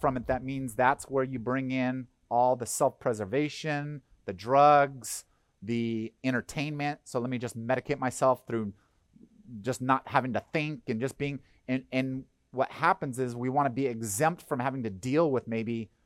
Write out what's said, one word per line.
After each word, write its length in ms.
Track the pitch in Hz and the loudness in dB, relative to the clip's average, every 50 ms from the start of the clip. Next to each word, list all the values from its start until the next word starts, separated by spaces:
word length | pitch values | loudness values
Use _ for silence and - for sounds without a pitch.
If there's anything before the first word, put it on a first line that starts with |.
from 160 | - 143 127 | 0 0 0
it, 100 | 127 113 - | 0 0 -2
that 140 | 127 123 127 | -2 -2 -2
means 320 | 131 135 135 135 123 110 | -4 -6 -4 -6 -4 0
that's 300 | 113 123 127 139 - - | 2 4 4 4 2 -2
where 200 | - 135 135 131 | -2 0 0 0
you 140 | 131 131 123 | 0 -2 -6
bring 340 | 107 117 127 135 131 127 131 | -4 -2 -2 -2 -2 -2 -2
in 340 | 131 127 127 127 131 127 - _ _ _ - | 0 0 0 -2 -4 -8 -12 _ _ _ 0
all 260 | 117 120 123 127 127 | 2 4 4 4 2
the 100 | 123 120 | 2 -2
self-preservation, 1300 | - - - 147 131 - - - 131 117 107 104 92 107 143 151 147 - - - 156 147 143 147 147 147 139 - _ _ _ _ | -4 -2 0 0 0 0 0 -2 -2 -2 -2 -2 -2 0 0 0 -2 -4 -6 -4 -4 -4 -4 -4 -6 -10 -12 -14 _ _ _ _
the 60 | - - | -10 -10
drugs, 920 | 87 98 117 135 139 143 147 147 143 143 139 139 127 110 - - - - _ _ _ _ _ _ _ | -6 0 4 6 8 10 10 10 8 6 4 0 -6 -10 -10 -10 -10 -12 _ _ _ _ _ _ _
the 520 | 98 101 117 117 117 113 113 110 110 113 - _ - | -6 -4 -2 -2 -2 -2 -2 -4 -6 -8 -10 _ -4
entertainment. 760 | 131 131 117 - - - - 135 151 151 147 143 147 - - _ | -2 -2 -2 -4 -6 -6 -6 -6 -4 -4 -4 -4 -4 -4 -6 _
So 140 | - - 127 | -6 -4 -2
let 120 | 120 127 | -2 -2
me 80 | 127 120 | -2 -4
just 200 | 120 117 - 117 | -4 -6 -8 -6
medicate 400 | 113 117 131 127 - - 143 139 | -2 0 0 0 0 -2 -2 -2
myself 480 | 135 127 - - 135 131 127 - _ | -2 -4 0 2 4 4 4 2 _
through 260 | - 117 113 110 101 - _ _ _ _ _ _ _ _ - - - _ _ - - 123 104 | -2 -2 -2 -2 -4 -6 _ _ _ _ _ _ _ _ -20 -20 -20 _ _ -20 -16 -14 -6
just 200 | 98 123 123 - 127 | -4 -4 -4 -2 0
not 240 | 131 131 135 - | 2 2 2 2
having 260 | - - 139 120 131 110 | 2 2 2 2 2 0
to 80 | 104 - _ - | -2 -2 _ -2
think 300 | 165 151 151 151 123 - - | -2 -2 -2 -4 -6 -6 -4
and 120 | 120 110 | -2 -2
just 180 | 123 135 - - | -2 -4 -4 -4
being, 220 | 143 143 143 127 - _ _ _ _ | -6 -6 -6 -8 -12 _ _ _ _
and, 180 | - 127 131 131 _ - | -4 -4 -4 -4 _ -2
and 320 | 131 131 131 131 131 131 _ _ _ _ _ - | -2 -2 -2 -4 -6 -10 _ _ _ _ _ -2
what 180 | 123 131 - | 0 0 0
happens 480 | - - 151 170 190 - 180 143 123 131 | 0 2 2 2 2 2 0 -4 -4 -2
is 160 | 131 123 117 | -4 -4 -2
we 140 | 120 123 127 | -4 -4 0
want 180 | 127 143 143 | 2 2 2
to 40 | 135 | 2
be 160 | 117 131 139 | 0 0 -2
exempt 560 | 127 120 113 113 107 98 110 151 160 175 - - | -2 -2 -4 -6 -4 -2 0 0 0 0 -2 -6
from 180 | - 151 127 | -6 -4 -2
having 240 | 123 135 131 139 117 | -2 -2 -2 -4 -4
to 60 | 110 | -6
deal 400 | 98 92 - 127 135 156 170 151 | -6 -6 -4 0 2 4 4 4
with 180 | 135 117 - 113 | 2 0 -2 -2
maybe 420 | 113 113 113 113 117 113 110 - _ _ _ | -4 -4 -2 -2 -4 -6 -6 -10 _ _ _